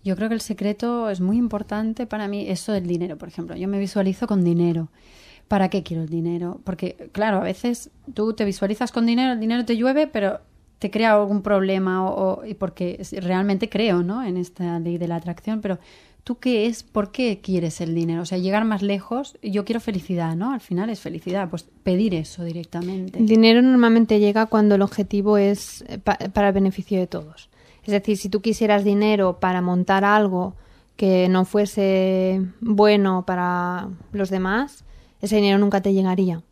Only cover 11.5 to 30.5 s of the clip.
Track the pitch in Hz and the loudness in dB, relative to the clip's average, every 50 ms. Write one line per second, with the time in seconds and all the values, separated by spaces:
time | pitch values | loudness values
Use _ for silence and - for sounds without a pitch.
11.5 | 202 196 190 190 190 190 190 185 185 185 190 190 - - 190 190 190 - - 214 | 0 2 2 0 0 0 0 0 0 0 -2 -2 -2 -2 -2 -2 -2 -4 -8 -12
12.5 | 208 - 196 175 - - 180 175 - - 190 - - 202 185 175 185 185 196 202 | -8 -6 -6 -8 -6 -6 -6 -6 -6 -8 -12 -10 -10 -6 -4 -2 -2 0 0 0
13.5 | 196 190 233 220 - 196 220 220 180 175 175 175 208 247 262 196 180 180 175 180 | 0 -2 -2 -2 -2 0 0 2 2 2 0 -2 -2 -4 -4 -4 -4 -4 -6 -8
14.5 | _ - 180 170 170 170 165 170 175 170 175 165 170 170 170 175 170 - - 214 | _ -6 -6 -4 -4 -4 -4 -4 -4 -4 -4 -4 -4 -6 -6 -8 -10 -8 -6 -6
15.5 | 220 220 208 196 185 175 - - - - _ _ _ _ _ - 247 _ - 254 | -6 -4 -4 -4 -6 -6 -8 -20 -20 -20 _ _ _ _ _ -10 -10 _ -2 0
16.5 | 247 214 214 240 226 - - _ _ 220 202 202 - - 254 233 196 190 - - | 0 2 0 -2 -2 -6 -12 _ _ -4 -4 -4 -4 -4 -2 -2 -2 -4 -4 -2
17.5 | 185 175 170 160 156 - 175 160 165 170 170 165 165 165 175 165 190 180 180 190 | -2 -2 -2 -2 -6 -6 -6 -4 -2 -2 -2 -2 -2 -4 -6 -4 -4 -4 -2 0
18.5 | 196 214 226 220 214 190 202 202 202 190 - - 233 254 285 - _ - - 214 | 0 0 0 0 0 0 0 -2 -2 -4 -4 -6 -6 -6 -6 -10 _ -12 -8 -4
19.5 | 190 208 196 - 226 233 - 240 202 185 - - 185 170 165 160 165 170 202 254 | -4 -4 -2 -2 -4 -4 -4 -4 -6 -6 -4 -4 -4 -2 -2 -2 -2 -2 -4 -4
20.5 | 277 226 - - 180 175 202 226 220 - - - 170 - _ 180 180 196 190 165 | -4 -6 -6 -6 -4 -4 -4 -4 -6 -8 -10 -12 -12 -10 _ -6 -4 -4 -4 -4
21.5 | 180 165 - _ _ _ _ 190 180 185 220 220 185 160 160 - - - 170 170 | -8 -10 -12 _ _ _ _ 0 2 2 2 0 0 -2 -6 -8 -10 -10 -10 -8
22.5 | 165 175 165 - - 170 175 180 190 190 185 185 - - 226 214 220 220 220 226 | -8 -10 -12 -10 -8 -8 -6 -6 -6 -6 -8 -8 0 0 4 6 6 8 8 8
23.5 | 226 240 247 262 262 247 233 233 226 233 226 220 220 208 208 208 202 220 220 220 | 8 8 8 6 6 6 6 6 6 4 4 4 4 4 4 4 4 2 0 2
24.5 | - 214 214 208 202 196 202 196 - - 202 - - 202 196 208 208 202 196 202 | 4 4 6 6 6 4 4 0 0 -4 -4 -2 -2 0 2 4 4 4 4 2
25.5 | 202 202 - - - - - - - 196 - 214 - - - 196 - 214 202 202 | 0 -2 -6 -16 -16 -18 -14 -14 -14 -6 -2 -2 -2 -2 -4 -4 0 2 2 4
26.5 | 190 196 196 190 185 - - - 202 185 185 - - 165 151 151 160 - - _ | 4 4 2 2 0 -2 -6 -2 -2 -2 -2 -2 -6 -10 -10 -12 -20 -20 -20 _
27.5 | _ _ _ _ - _ _ 214 202 202 196 - 208 190 - 196 190 208 190 226 | _ _ _ _ -20 _ _ -2 -2 0 2 0 -2 -2 -2 -4 -4 -2 -2 -2
28.5 | 214 - 226 208 208 202 196 208 202 202 208 214 214 202 196 185 175 - - 185 | 0 0 2 2 2 4 4 2 2 4 4 4 4 4 2 0 0 0 -2 0
29.5 | 180 180 180 180 180 180 180 - 196 196 196 202 208 214 208 196 185 180 185 196 | 0 0 0 0 0 0 2 2 2 2 4 4 4 4 4 2 0 -2 -4 -6